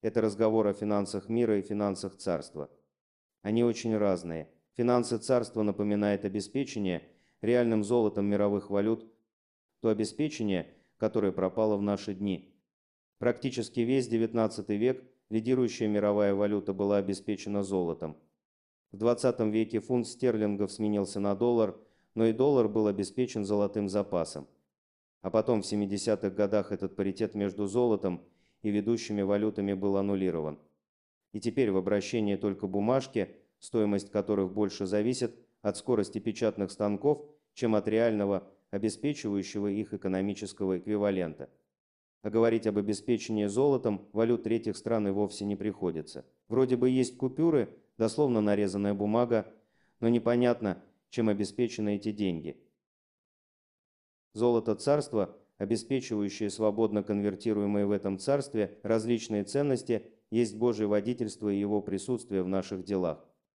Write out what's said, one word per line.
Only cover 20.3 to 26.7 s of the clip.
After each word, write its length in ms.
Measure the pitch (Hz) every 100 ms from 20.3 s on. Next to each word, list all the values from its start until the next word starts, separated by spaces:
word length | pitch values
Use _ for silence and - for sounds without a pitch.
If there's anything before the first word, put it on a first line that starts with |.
| 110 107 101 101
сменился 500 | - 107 104 98 101
на 140 | 101
доллар, 460 | 98 120 120 107 - - _ _
но 120 | - 113
и 80 |
доллар 340 | 113 135 139 110
был 180 | 104 107
обеспечен 600 | 98 95 - 127 113 98
золотым 420 | 104 101 110 101
запасом. 580 | 101 98 90 78 73 67 _ _ _ _ _ _ _
А 80 | 92
потом 320 | 110 110 113
в 40 | 95
семидесятых 680 | 104 101 101 104 104 101
годах 360 | 98 101 104 92